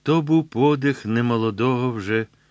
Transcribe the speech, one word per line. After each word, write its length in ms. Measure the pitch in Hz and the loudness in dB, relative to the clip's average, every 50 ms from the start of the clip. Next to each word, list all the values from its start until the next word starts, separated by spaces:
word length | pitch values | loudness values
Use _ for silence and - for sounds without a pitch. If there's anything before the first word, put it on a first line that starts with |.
То 200 | - 143 156 165 | -2 0 0 0
був 260 | 147 147 160 160 151 - | 2 2 2 0 0 0
подих 580 | - 117 135 147 147 139 131 143 131 - - | 0 2 2 2 2 2 0 -2 -2 -4 -4
немолодого 840 | 107 113 117 120 120 117 113 113 113 101 104 117 131 127 123 127 127 | -2 -2 0 0 0 0 0 0 -2 -2 0 0 0 0 0 -2 -2
вже, 340 | 117 107 95 101 110 110 110 - _ _ _ _ | -4 -4 -4 -2 -2 -2 -4 -4 _ _ _ _